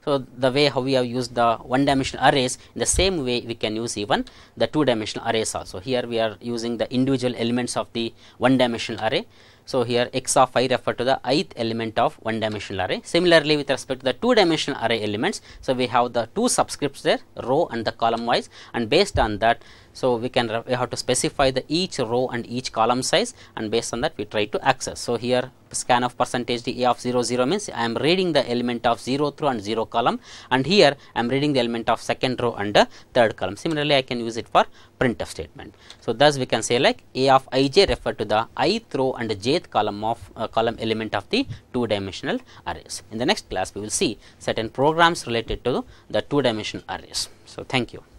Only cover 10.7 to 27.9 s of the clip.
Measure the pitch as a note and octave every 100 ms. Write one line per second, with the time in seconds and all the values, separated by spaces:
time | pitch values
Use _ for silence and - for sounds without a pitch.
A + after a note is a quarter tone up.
10.7 | B2 - A2+ B2 C3 - C#3+ - - A2+
11.7 | A2+ A2+ G#2+ C3+ - A2+ A2 G#2+ G#2+ -
12.7 | G2 F#2 F#3+ - E3+ F3+ E3 D3+ D3+ C#3
13.7 | C3 - C3 C3 B2+ A#3 A#3+ F3+ D#3 -
14.7 | C#3 A2+ A2+ G#2+ G#2 D#3+ A3 - - -
15.7 | B2+ B2+ B2 A#2+ A#2+ A2 - A#3+ - C3+
16.7 | - C#3+ - D3+ A3+ - - A2+ C#3 F3
17.7 | A#2 A#2 - A#2 A#2 A#2 D3+ - - -
18.7 | A#2+ A2+ D3 G3+ - A#2 G#2 A2+ A#2 -
19.7 | - - - C3 A#2+ B2 B2+ A#2 A2 A2+
20.7 | B2+ B2 - - B2+ D#3+ - C3+ C3 -
21.7 | D#3 F#3 - A2+ A#2+ B2+ A#2+ F#2 A#2+ B2+
22.7 | - A2+ B2+ B2 D#3+ A#3+ - - - A2
23.7 | A2+ - A#2 D3 - G#2 A2 G#2 D3 C3+
24.7 | C3 - - - A#2 A#2+ B2 B2+ _ _
25.7 | - - B2 B2 - B2+ B2+ A#2+ A#2+ A#2
26.7 | A#2+ B2 B2 B2 B2 A#2 B2 B2+ G3+ -
27.7 | - A#2